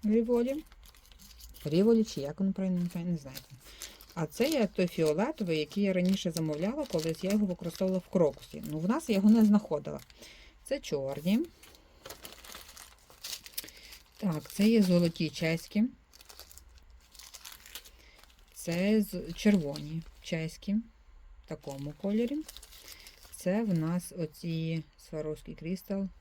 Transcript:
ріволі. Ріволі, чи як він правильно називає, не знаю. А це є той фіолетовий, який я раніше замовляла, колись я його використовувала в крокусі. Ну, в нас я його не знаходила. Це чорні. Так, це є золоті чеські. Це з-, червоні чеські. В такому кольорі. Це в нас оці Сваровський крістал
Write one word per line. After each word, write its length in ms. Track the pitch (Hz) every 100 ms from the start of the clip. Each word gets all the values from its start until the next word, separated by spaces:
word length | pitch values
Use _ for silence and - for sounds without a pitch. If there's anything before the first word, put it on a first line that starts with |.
ріволі. 600 | 214 220 226 240 240 285 - - - - - - - - - -
Ріволі, 400 | 151 160 214 226
чи 160 | 220 -
як 200 | 139 156
він 120 | 196
правильно 280 | 196 190 180
називає, 300 | 175 175 170
не 60 | 170
знаю. 200 | 139 131 - 131 - - - - -
А 120 | - 156
це 240 | - 269
є 160 | 311 214
той 200 | - 180
фіолетовий, 720 | - 160 151 233 320 185 160
який 260 | 151 -
я 80 | 202
раніше 380 | 180 180 196 180
замовляла, 560 | 165 160 151 185 285 285
колись 380 | 175 160 160
я 60 | 180
його 160 | 208 208
використовувала 560 | 175 170 - 190 185 -
в 40 |
крокусі. 500 | 190 160 - - - 147
Ну, 120 | 156
в 100 | 175
нас 200 | 269 330
я 60 |
його 160 | 196 202
не 140 | 226
знаходила. 560 | 220 208 - 151 143 73 - - - - - _
Це 160 | - 277
чорні. 600 | - 143 135 139 156 220 330 - - - _ - - - - - - - - - - - _ - - - - - - - - - _ _
Так, 360 | 202 156 160
це 160 | - 208
є 140 | 226
золоті 480 | 190 175 175 - 160
чеські. 540 | - 160 160 - 214 240 - _ - - - - - - - - - _ - - - - - - - - - - - - _ -
Це 480 | - - 170 190 220
з-, 300 | 202 180 165 170
червоні 680 | 214 202 147 143 147 160 165 -
чеські. 520 | - 165 160 - - 208 226 _ - - - -
В 80 | -
такому 400 | 156 - 139 143
кольорі. 440 | 147 196 214 240 294 311 - - - - - - - - -
Це 260 | - 196
в 160 | 226 170
нас 340 | 156 175 - 180
оці 640 | 160 - 175 160 160 165 156 _ -
Сваровський 440 | 156 156 151 -
крістал 540 | 156 160 185 - 196 190 -